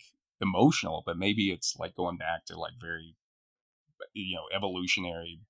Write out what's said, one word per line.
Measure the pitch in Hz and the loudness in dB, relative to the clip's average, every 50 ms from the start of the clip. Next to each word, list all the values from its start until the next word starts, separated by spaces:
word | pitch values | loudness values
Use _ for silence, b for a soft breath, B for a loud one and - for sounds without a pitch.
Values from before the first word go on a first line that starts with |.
| - - _ _ _ _ _ - | -14 -20 _ _ _ _ _ 0
emotional, | 98 98 92 92 120 156 156 - 101 85 80 82 - | 0 2 6 8 8 8 8 6 2 -2 -4 -4 -4
but | - 82 | -4 -2
maybe | 85 95 101 104 113 98 98 | 2 2 2 4 4 2 2
it's, | 87 82 - - - - | 0 0 -2 -4 -2 -2
like, | - 90 - | -6 -6 -4
going | - 90 87 87 80 | -2 -2 -2 -2 -2
back | 78 82 85 82 - | -4 -4 -4 -4 -6
to, | - 85 82 | -10 -10 -8
like, | 82 80 - - | -10 -10 -10 -10
very, | 85 82 85 80 80 82 80 _ _ _ _ _ _ _ _ _ _ _ _ _ _ _ _ - - - | -8 -8 -8 -8 -10 -14 -20 _ _ _ _ _ _ _ _ _ _ _ _ _ _ _ _ -16 -16 -12
you | - 104 98 92 90 | -8 -8 -6 -4 -6
know, | 80 78 - 90 | -6 -4 -4 -2
evolutionary | 98 101 98 90 92 92 90 - 104 92 87 85 85 82 85 82 82 - | -2 0 0 0 -2 0 0 0 0 -2 -4 -6 -6 -8 -10 -12 -16 -20